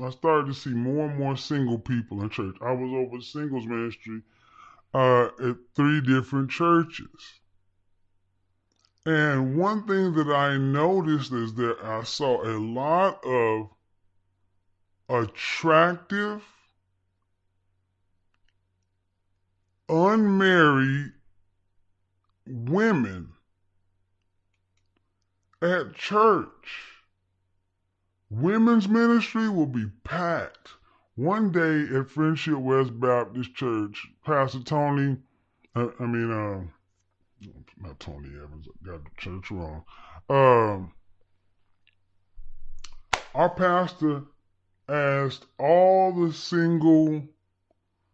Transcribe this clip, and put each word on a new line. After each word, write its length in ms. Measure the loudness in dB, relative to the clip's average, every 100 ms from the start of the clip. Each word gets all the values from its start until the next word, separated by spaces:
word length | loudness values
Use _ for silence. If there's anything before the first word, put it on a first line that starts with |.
I 100 | -12
started 360 | -4 0 2 0
to 60 |
see 160 | -6 -6
more 380 | -4 -2 -2 -4
and 100 | -4
more 180 | -4 -4
single 420 | -4 -2 0 -2
people 440 | -4 -4 -4 -6
in 60 | -6
church. 240 | -6 -8 -8
I 120 | -6
was 200 | -4 -4
over 240 | -4 -4 -8
the 60 |
singles 440 | -12 -10 -6 -6 -6
ministry, 540 | -6 -6 -8 -14 -14 -14 _ _ -20 -20 _ _
uh, 340 | 2 4 6 4 0
at 140 | -6 -6 -6
three 260 | 0 2 2
different 480 | 2 2 2 -2 -2
churches. 580 | 0 4 4 2 -6 -20 -20 -20 -20 _ _ _ _ _ _ _ _ _ _ _ _ _ _ _ _ -2
And 500 | 2 2 2 0 0
one 300 | 0 0 -2
thing 260 | 0 0
that 140 | 0 0
I 300 | 2 2 0
noticed 720 | 0 2 2 2 0 -2 -2
is 220 | -6 -4
that 240 | -2 -2 -2
I 200 | -6 -8
saw 400 | -6 -4 0 0
a 140 | -2 -4
lot 640 | -4 -4 0 2 2 -2
of 460 | -2 0 2 0 -6 _ _ _ _ _ _ _ _ _ _ _ _ _ -4
attractive, 1400 | -2 -2 -6 -8 -4 2 4 4 0 -6 -6 -4 -8 -14 _ _ _ _ _ _ _ _ _ _ _ _ _ _ _ _ _ _ _ _ _ _ _ _ _ _ _ _ _ _ _ _ _ -4
unmarried 1200 | 2 4 4 4 4 4 6 6 6 2 -2 -6 -14 _ _ _ _ _ _ _ _ _ _ _ _ -16
women 840 | -10 -2 0 2 2 0 -6 -14 -20 _ _ _ _ _ _ _ _ _ _ _ _ _ _ _ _ _ _ _ _ _ -4
at 320 | -2 -2 -4
church. 520 | -10 -2 4 4 4 0 -12 -20 -18 -20 -20 _ _ _ _ _ _ _ _ _ _ _ _ -12
Women's 580 | -2 0 4 4 4 4
ministry 600 | 4 4 4 2 -2 -2
will 180 | 0 0
be 200 | -2 -6 -8
packed. 640 | -10 -6 -2 -4 -6 -12 -20 -20 _ _ _ -6
One 340 | -2 0 0
day 360 | 2 2 2 0 -2
at 120 | -2
Friendship 460 | 0 0 0 -2 -2
West 400 | 2 2 2 0
Baptist 560 | 2 2 0 -6 -8
Church, 520 | -6 -4 -2 -4 -8 -18 _
Pastor 360 | -2 0 0 -4
Tony, 560 | -4 -2 0 0 0 -2 -8 _ _ _ _
uh, 140 | -6 -6 -6
I 80 | -4
mean, 240 | -2 -2
uh, 1160 | -4 -4 -6 -10 -16 _ _ _ _ _ _ -20 -20 -20 -20
not 160 | -18 -16
Tony 300 | -16 -16 -16
Evans, 380 | -18 -18 -20 -20
I 180 | -18 -16
got 140 | -16
the 60 | -16 -14
church 340 | -12 -12 -10
wrong. 340 | -10 -10 -12 -16 -20 -20 -14 -2
Um, 600 | 4 6 6 4 -2 -8 -16 -20 -20 _ _ _ _ _ _ _ _ _ _ _ -14 -10 -8 -6 -6 -8 -14 -8 -8 -4
our 160 | 0 0
pastor 720 | 2 2 2 0 -2 -2 -2 -8 _ _ _ _ _ -6
asked 580 | -2 0 0 -2 -6 -14 -4
all 540 | 2 6 6 6 2
the 200 | 0 -2
single 920 | -2 -4 0 2 4 6 6 6 0 -8 _ _ _ _ _ _ _ _